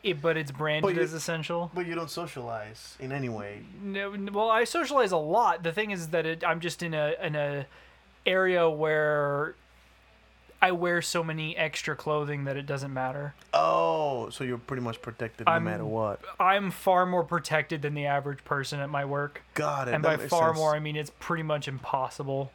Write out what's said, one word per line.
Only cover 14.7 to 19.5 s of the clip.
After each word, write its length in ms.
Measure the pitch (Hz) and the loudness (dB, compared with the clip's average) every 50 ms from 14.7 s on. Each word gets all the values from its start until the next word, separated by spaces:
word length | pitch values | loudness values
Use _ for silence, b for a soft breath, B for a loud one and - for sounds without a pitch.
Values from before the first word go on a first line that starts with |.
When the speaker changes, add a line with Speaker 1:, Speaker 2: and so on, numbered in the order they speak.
| 139 127 123 | -6 -4 -4
Speaker 2:
much 180 | 117 113 - | -4 -6 -6
protected 460 | - 120 113 - 120 110 - - 117 | -10 -12 -8 -6 -6 -8 -6 0 2
no 60 | - 165 | 4 4
Speaker 1:
I'm, 100 | 165 113 | 4 2
Speaker 2:
matter 220 | 107 107 104 110 | 0 -2 -2 -2
what. 340 | 107 110 110 110 104 101 - - - - | -2 -2 0 0 -2 -2 -6 -10 -16 -2
Speaker 1:
I'm 320 | - 190 185 196 202 202 190 | 2 4 4 4 4 2 -2
far 360 | - - - 196 185 180 185 | -6 0 2 4 4 6 4
more 180 | 180 180 180 165 | 4 2 0 0
protected 580 | - 170 170 143 - 156 156 147 - 165 156 | 0 -2 -4 -2 0 -2 -2 0 -2 -6 -4
than 120 | 139 147 147 | -4 -4 -4
the 120 | 147 143 | -2 0
average 360 | 143 143 143 135 143 139 135 - | 0 0 0 -2 -4 -8 -8 -4
person 380 | - 151 139 135 - - 143 | -4 -2 -2 -2 -4 -4 -6
at 80 | 139 143 | -6 -4
my 160 | 151 143 139 | -4 -4 -2
work. 360 | 139 143 143 143 143 - - - - | -2 -2 -2 -4 -4 -8 -14 -20 -8